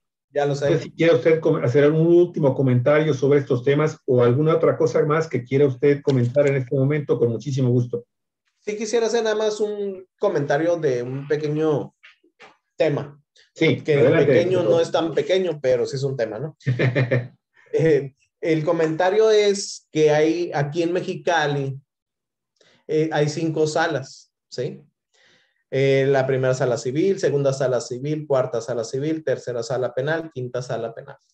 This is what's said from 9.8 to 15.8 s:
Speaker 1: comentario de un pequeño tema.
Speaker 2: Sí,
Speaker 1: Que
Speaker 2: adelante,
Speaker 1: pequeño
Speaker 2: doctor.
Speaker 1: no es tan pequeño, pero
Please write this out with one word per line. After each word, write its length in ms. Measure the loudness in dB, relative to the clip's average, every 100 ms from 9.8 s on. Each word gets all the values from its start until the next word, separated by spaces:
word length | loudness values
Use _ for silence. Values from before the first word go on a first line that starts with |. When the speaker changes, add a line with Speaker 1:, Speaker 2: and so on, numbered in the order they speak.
| -8 -10 -16 _
Speaker 1:
comentario 580 | -2 0 -2 0 0 0
de 260 | 0 -2
un 240 | -4 -8 -4
pequeño 640 | -4 -2 -2 0 -2 -4 _ -20 _ _ _ -20 _ _ -2
tema. 420 | -2 -2 -6 -16 _ _ _
Speaker 2:
Sí, 280 | -2 0 0
Speaker 1:
Que 120 | 0 2
Speaker 2:
adelante, 300 | 4 4 4
Speaker 1:
pequeño 320 | 4 2 0
Speaker 2:
doctor. 160 | 2
Speaker 1:
no 60 | 2
es 100 | 2
tan 220 | 0 -2
pequeño, 480 | -2 0 0 0 -2
pero 240 | 0 0